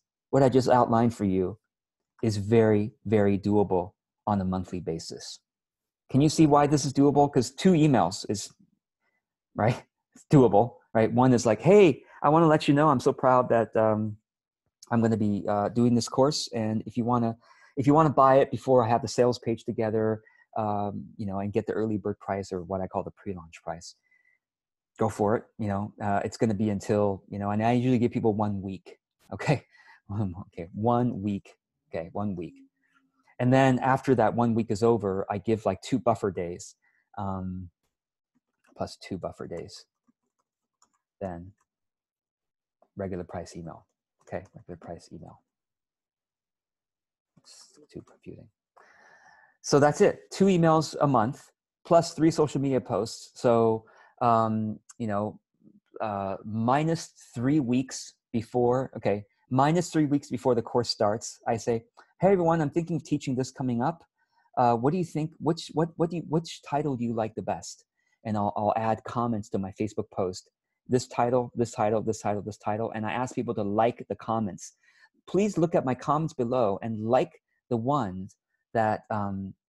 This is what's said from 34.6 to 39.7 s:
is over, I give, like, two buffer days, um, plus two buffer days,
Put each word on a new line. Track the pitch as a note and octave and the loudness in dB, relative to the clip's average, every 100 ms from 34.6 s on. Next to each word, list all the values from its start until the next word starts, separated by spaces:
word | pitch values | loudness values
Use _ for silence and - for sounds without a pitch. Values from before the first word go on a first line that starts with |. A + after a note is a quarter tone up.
| A2 | -2
is | G#2 | 0
over, | A2+ A#2 G2 F#2+ - | 2 2 0 -4 -4
I | G#2 | -6
give, | - G#2+ G#2 | -2 -2 0
like, | F#2 | -4
two | - B2+ | -4 -2
buffer | A#2+ A2 G#2+ | 0 0 -2
days, | F2+ E2+ F2+ - - _ _ _ - | -4 -8 -10 -16 -20 _ _ _ -10
um, | G2 F#2+ F#2 F#2 F#2 _ _ _ _ _ _ _ _ _ _ - | -8 -6 -8 -10 -12 _ _ _ _ _ _ _ _ _ _ -12
plus | F#2 - | -12 -12
two | - F#2+ | -12 -10
buffer | E2 - - | -10 -12 -14
days, | E2+ D2+ | -12 -14